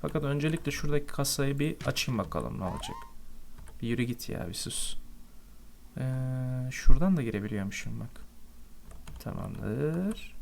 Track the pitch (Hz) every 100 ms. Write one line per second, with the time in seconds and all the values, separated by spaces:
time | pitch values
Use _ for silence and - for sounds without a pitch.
0 | 147 156 143 143 151 165 - 139 - 147
1 | 143 - 139 - 139 139 147 - - 135
2 | - 120 92 82 58 - 92 - - -
3 | - - - - - - - - 120 120
4 | 123 120 - 117 101 - - - - -
5 | - - - - - - - - - -
6 | 131 131 131 127 127 127 127 - - -
7 | 185 180 117 107 104 104 98 - - 113
8 | 110 - - - - - - - - -
9 | - - - - 98 113 101 113 147 165
10 | 190 226 - -